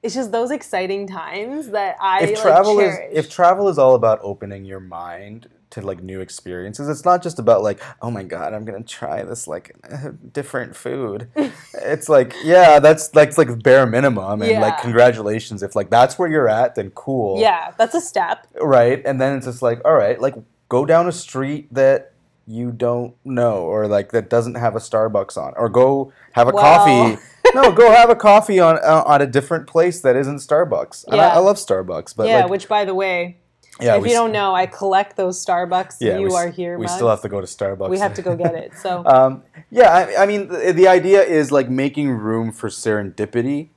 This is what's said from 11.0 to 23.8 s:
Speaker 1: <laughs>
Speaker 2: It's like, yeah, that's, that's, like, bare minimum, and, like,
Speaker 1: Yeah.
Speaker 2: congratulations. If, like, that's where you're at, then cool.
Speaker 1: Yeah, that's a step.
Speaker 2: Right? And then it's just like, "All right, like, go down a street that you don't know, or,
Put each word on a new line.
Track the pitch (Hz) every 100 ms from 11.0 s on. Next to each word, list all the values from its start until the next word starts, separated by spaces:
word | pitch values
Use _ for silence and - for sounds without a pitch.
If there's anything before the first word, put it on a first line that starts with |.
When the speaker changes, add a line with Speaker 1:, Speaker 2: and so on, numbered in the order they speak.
| 123 101 117 302
Speaker 1:
<laughs> | 285 - - -
Speaker 2:
It's | - 151 -
like, | 147 123 -
yeah, | 156 180 175 147
that's, | 143 156 -
that's, | 156 151 147
like, | 135 117
bare | 113 127 127
minimum, | 113 139 113 95 107
and, | 156 220
like, | - -
Speaker 1:
Yeah. |
Speaker 2:
congratulations. | 120 117 123 110 104 110 - 104
If, | 98 107
like, | 95
that's | 117 131 -
where | 175
you're | 156 123
at, | 107 123 -
then | 98
cool. | - - 135 107 95
Speaker 1:
Yeah, | 220 175 165 -
that's | 226 339
a |
step. | 330 220 170 - _ -
Speaker 2:
Right? | 151 135 120 131 -
And | 135
then | 131 139
it's | 127
just | 120
like, | 123 117 120
"All | 156
right, | 101 123
like, | 131 117 - _ _
go | 123 147
down | 165 175
a |
street | 170 - 131 135 151 -
that | 123 135 135 - _ _ _ -
you | 113 123
don't | 120 120 120 120 120
know, | 135 123 120 104
or, | 82 104